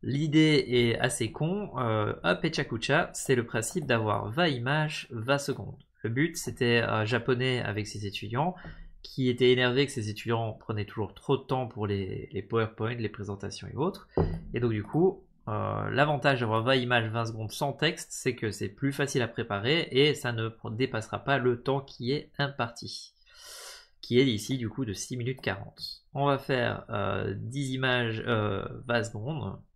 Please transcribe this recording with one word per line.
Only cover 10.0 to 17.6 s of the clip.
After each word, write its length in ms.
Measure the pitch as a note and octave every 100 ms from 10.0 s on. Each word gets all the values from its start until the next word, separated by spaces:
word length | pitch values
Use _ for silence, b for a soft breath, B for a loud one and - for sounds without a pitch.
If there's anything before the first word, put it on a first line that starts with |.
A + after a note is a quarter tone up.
| G#2+
étudiants 420 | G#2 A2+ A#2 A2+
prenaient 320 | - - G#2+
toujours 300 | G2+ - G2+
trop 240 | - - C3+
de 60 |
temps 220 | - C3 B2+
pour 200 | G#2+ G#2
les, 420 | G2+ F#2+ G2 G2
les 120 | -
PowerPoint, 540 | - A2+ A2 - A2 B2
les 120 | G#2+
présentations 600 | - G2+ G2 G2 - F#2+
et 60 |
autres. 320 | G2 E3+ - - B - - -
Et 80 | A#2
donc 120 | A#2+
du 100 | G#2+
coup, 400 | G2 D3 F#3 - - _ -
euh, 400 | G#2+ G#2 G#2 G#2
l'avantage 500 | G#2 D3+ C#3+ C#3+ C3
d'avoir 240 | A#2 A2+
vingt 100 | A2+
images, 340 | C3+ A#2+ B2 A2
vingt 180 | A2+ A2+
secondes 260 | A2+ A2
sans 200 | -